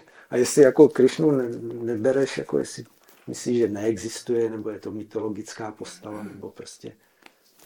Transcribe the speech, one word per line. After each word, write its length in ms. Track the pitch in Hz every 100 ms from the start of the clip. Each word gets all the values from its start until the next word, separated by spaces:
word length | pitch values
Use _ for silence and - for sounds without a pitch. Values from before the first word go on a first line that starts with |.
| - - -
a 60 | 123
jestli 260 | 120 -
jako 260 | 135 139 147
Krishnu 420 | - 127 - 160
ne-, 280 | 139 120 117 117 120
nebereš, 560 | 117 113 123 135 135 -
jako 200 | 139 143
jestli 260 | 123 - 120 _ _ _ -
myslíš, 320 | 117 127 120
že 100 | 107
neexistuje, 840 | 101 110 104 110 - - 117 113
nebo 200 | 110 107
je 80 | 101
to 120 | 107
mytologická 840 | 107 107 110 107 104 104 - 110
postava, 500 | 107 - - 110 107
nebo 280 | 101 98 95
prostě 420 | - - - 110 - _ _ - _ _ _